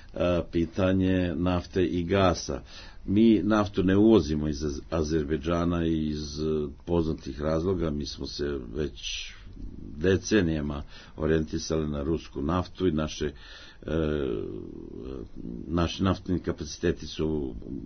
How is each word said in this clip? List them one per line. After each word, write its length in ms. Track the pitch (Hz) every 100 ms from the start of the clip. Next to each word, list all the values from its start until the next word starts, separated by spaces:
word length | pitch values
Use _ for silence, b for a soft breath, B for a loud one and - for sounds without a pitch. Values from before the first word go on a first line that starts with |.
| B
e, 280 | - 87 87 -
pitanje 840 | 85 80 - 92 95 92 92 90 76
nafte 500 | 90 90 - 95 87
i 180 | 90
gasa. 580 | 85 98 92 82 - 69 B B B B -
Mi 360 | 101 113 101
naftu 400 | 104 107 101 -
ne 140 | 90 98
uvozimo 500 | 110 107 76 76 76
iz 160 | 71
Az-, 180 | 76 69 -
Azerbejdžana 960 | 82 76 80 71 78 78 85 85 87 82
iz, 540 | 80 78 76 76 76
e, 280 | 78 78 73 69 85
poznatih 560 | 85 80 73 71 69
razloga, 480 | 76 80 90 90 80
mi 160 | 73 71
smo 220 | - 69
se 320 | - 71 69 60 69
već 560 | 71 - - - - - - - - - - 73
decenijama 840 | 90 92 - 110 82 80 73 71 - B B -
orijentisali 720 | 78 80 78 80 - 80 76
na 160 | 73
rusku 380 | 71 78 - 71
naftu 460 | 71 90 85 - 92
i 40 |
naše, 340 | 76 78 - 76
e, 680 | 67 - - - - - 80 76 76 65 52 50 52 50 50 50 50 64 65 55 58 57 58 -
naši 360 | 85 85 -
naftni 360 | 95 - - 85
kapaciteti 680 | 85 - 78 - 87 76 76
su 480 | - 78 78 65 57 - 65